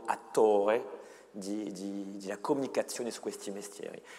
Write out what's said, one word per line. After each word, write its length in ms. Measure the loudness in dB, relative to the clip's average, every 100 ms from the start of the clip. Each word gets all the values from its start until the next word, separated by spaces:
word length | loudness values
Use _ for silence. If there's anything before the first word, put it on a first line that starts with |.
| -2
attore 920 | -4 0 6 8 8 6 4 2 -10 -14 -20 -16
di, 400 | -10 -6 -4 -4
di, 460 | -6 -6 -6 -8 -8
della 180 | -8 -6
comunicazione 720 | 0 0 0 0 -2 -2 -4
su 80 | -4
questi 280 | -6 -6 -8
mestieri 520 | -8 -10 -10 -12 -12 -16